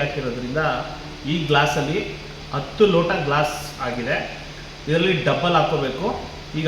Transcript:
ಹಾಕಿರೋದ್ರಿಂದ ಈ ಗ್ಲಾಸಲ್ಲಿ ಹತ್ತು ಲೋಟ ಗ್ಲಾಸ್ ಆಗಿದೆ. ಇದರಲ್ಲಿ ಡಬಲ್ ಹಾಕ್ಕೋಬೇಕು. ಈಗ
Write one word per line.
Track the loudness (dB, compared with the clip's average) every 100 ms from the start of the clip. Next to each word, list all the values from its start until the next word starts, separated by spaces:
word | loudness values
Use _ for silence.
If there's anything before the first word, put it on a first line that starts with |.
ಹಾಕಿರೋದ್ರಿಂದ | 0 -2 -4 -4 -2 0 0 0 -4 -8 -12 -8 -2
ಈ | -2 2
ಗ್ಲಾಸಲ್ಲಿ | 4 4 2 0 -2 -4 -8 -12 -12 -6
ಹತ್ತು | -6 -4 6 6
ಲೋಟ | 6 4 2 2
ಗ್ಲಾಸ್ | 2 2 -2 -8 -6 -4
ಆಗಿದೆ. | -4 -2 -2 -4 -8 -12 -12 -14 -10 0
ಇದರಲ್ಲಿ | 2 4 2 2
ಡಬಲ್ | 2 4 4
ಹಾಕ್ಕೋಬೇಕು. | 4 2 0 -2 -2 -4 -6 -12 -8
ಈಗ | -2